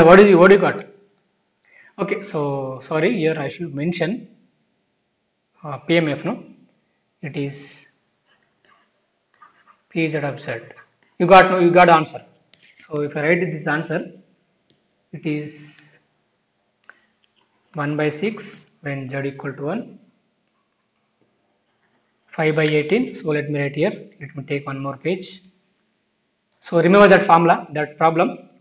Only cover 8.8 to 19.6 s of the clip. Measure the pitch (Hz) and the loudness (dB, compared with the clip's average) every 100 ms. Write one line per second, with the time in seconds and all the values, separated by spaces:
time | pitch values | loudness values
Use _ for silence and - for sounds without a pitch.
8.8 | _ _ _ _ _ _ - _ _ _ | _ _ _ _ _ _ -20 _ _ _
9.8 | _ 170 160 151 143 123 - 113 - - | _ -6 -4 -4 -6 -10 -12 -14 -16 -20
10.8 | _ _ _ - 175 190 - 185 175 175 | _ _ _ -4 6 6 6 4 4 6
11.8 | 175 160 151 - - _ _ _ _ _ | 6 4 2 -10 -20 _ _ _ _ _
12.8 | - 151 147 147 151 175 175 156 151 151 | -12 -8 -6 -4 -2 0 -2 -6 -4 -4
13.8 | 160 185 - - _ _ _ _ _ _ | -4 -8 -8 -16 _ _ _ _ _ _
14.8 | _ _ _ 165 156 151 151 - - - | _ _ _ -12 -8 -8 -10 -16 -20 -20
15.8 | - _ _ _ _ _ _ _ _ _ | -20 _ _ _ _ _ _ _ _ _
16.8 | - _ _ _ _ _ _ _ _ 160 | -20 _ _ _ _ _ _ _ _ -8
17.8 | 143 151 151 151 196 220 - - _ _ | -6 -2 -4 -4 -6 -8 -14 -20 _ _
18.8 | 147 139 131 139 139 135 143 131 | -12 -10 -10 -8 -8 -8 -12 -10